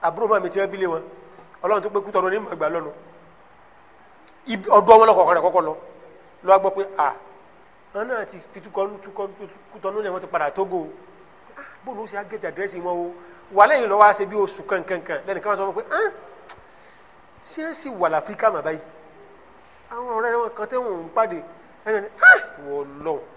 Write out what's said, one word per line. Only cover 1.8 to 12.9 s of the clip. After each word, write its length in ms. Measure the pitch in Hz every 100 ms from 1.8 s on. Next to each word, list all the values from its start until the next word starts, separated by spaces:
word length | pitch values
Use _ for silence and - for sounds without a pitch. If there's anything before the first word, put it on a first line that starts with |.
tó 80 | 196
pé 100 | 202
Kútọ́nù 300 | 196 202 180
ní 60 | 202
ìmọ̀ 160 | 208
ìgbà 160 | 170 151
lọ́nu. 220 | 170 156 - - - - - - - - - - - - - - - -
Ibi, 240 | 226 190
ọ̀dọ̀ 280 | 220 - 220
wọn 60 | 226
lọkọ̀ 260 | 214 160 175
rẹ̀ 60 |
kọ́kọ́ 200 | 165 170 156
lọ. 100 | 156 - - - - - -
Ló 80 | 175
wá 40 | 190
gbọ́ 120 | 190 190
pé, 80 | 196 -
"Ah, 160 | 147 120 - - - - - - -
wọn 140 | 196 233
náà 180 | 240 196
ti 120 | 185 -
fi 60 | 196
Túkọ̀-, 400 | 208 196 196 208
Túkọ̀-, 260 | 202 196 196 196 202 - -
Kútọ́nù 280 | 214 196 208
lẹ̀, 80 | 208
wọ́n 80 | 185
ti 60 | 180
padà 220 | 170 151
Tógò." 360 | 143 190 185 160 - - - - - - -
Ah, 40 | 285 - 226
bó 80 |
ló 120 | 226 214
ṣe 120 | 202
á 60 |
gẹ̀ẹ́tì 240 | 202 214 175
àdírẹ́sì 340 | 165 196 185
wọn 120 | 175